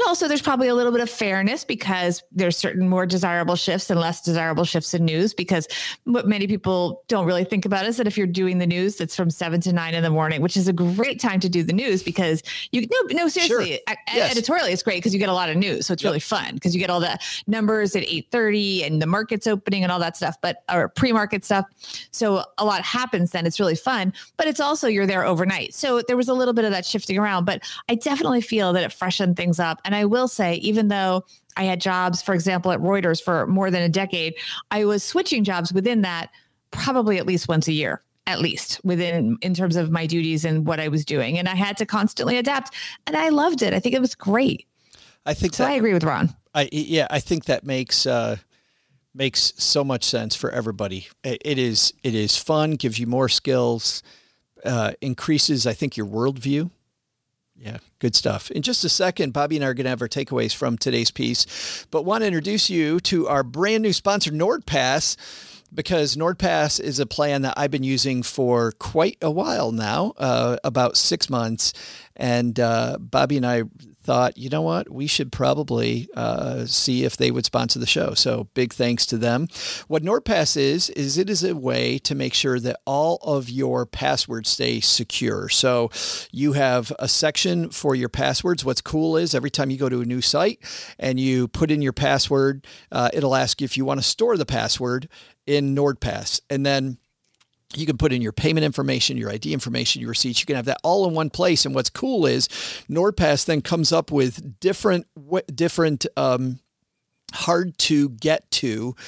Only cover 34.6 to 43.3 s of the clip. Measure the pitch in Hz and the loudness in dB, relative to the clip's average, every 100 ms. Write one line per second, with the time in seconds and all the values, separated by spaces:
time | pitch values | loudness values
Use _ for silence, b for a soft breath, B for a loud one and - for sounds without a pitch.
34.6 | - 208 208 208 - 349 - 254 202 180 | -4 0 2 0 0 -2 0 0 0 0
35.6 | 170 185 208 233 190 170 170 b b b | 0 0 2 0 0 -4 -8 b b b
36.6 | _ - 240 254 214 190 160 180 - 160 | _ -4 0 2 2 2 2 0 2 0
37.6 | 160 151 123 - _ _ - 185 165 - | 2 0 -2 -6 _ _ -6 -2 -2 -2
38.6 | - - 190 175 175 170 113 - 185 175 | -6 -4 -2 0 0 0 0 0 -2 0
39.6 | 185 170 160 165 160 170 160 160 165 156 | 0 0 0 0 0 0 0 0 0 0
40.6 | 156 160 156 156 151 151 120 175 180 185 | 0 0 0 -2 0 -2 0 0 0 0
41.6 | 202 202 214 208 208 - 247 247 247 277 | 0 -2 -2 0 0 0 0 0 0 -2
42.6 | 269 B B B - 311 320 | -4 B B B -4 0 4